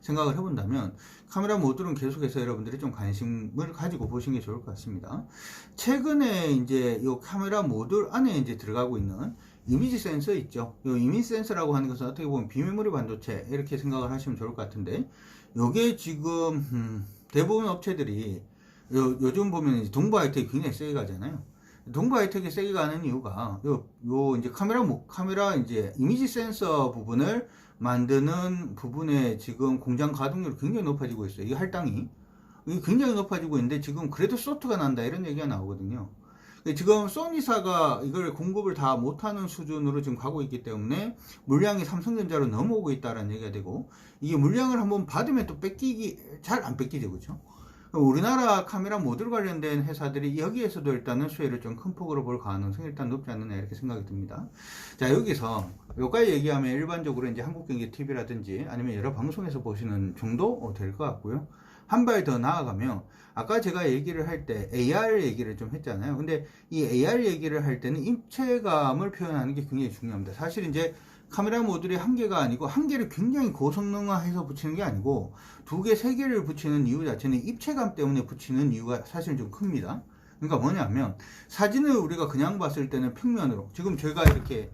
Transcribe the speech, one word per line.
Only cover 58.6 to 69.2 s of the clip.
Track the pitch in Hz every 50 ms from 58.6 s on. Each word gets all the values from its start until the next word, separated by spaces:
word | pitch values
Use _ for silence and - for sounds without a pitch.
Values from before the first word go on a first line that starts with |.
| 147 -
아니면 | 120 123 123 123 107
여러 | 101 101 - 139
방송에서 | 110 127 151 - 208 190 160 139 131 110
보시는 | 113 101 101 117 110 104 98 98 92 -
정도 | - 113 110 120 135 190 233 247 - 120 107 98
될 | 101 98 95 98
것 | - 151
같고요. | 135 - - - 104 123 147 147 - - - - - - - - -
한 | 220 240 240
발 | 240 226 202 156
더 | 147 123
나아가면 | 120 120 143 170 170 139 117 98 98 120 131 110 92 - - - - - - -
아까 | - 117 - 220 226
제가 | - 185 180 180 170 143
얘기를 | 127 139 147 175 165 160 151 170
할 | 165 147 -
때 | - 113 104 101 101
에이알 | 120 123 123 131 165 208 220 220 220 202 160
얘기를 | 123 104 120 117 110 104
좀 | - 117 110 135
했잖아요. | 143 - 135 104 98 113 143 143
근데 | 131 156 160 156 147 147 - - - - -
이 | 165 156 143
에이알 | 127 123 123 143 185 240 247 233
얘기를 | 196 165 151 160 151 151 151 147
할 | 143 123 -
때는 | - 127 156 151
입체감을 | 139 214 240 233 - - - 262 262 254 247 240 214 190 160 151 143 135 131 160 196 196
표현하는 | - -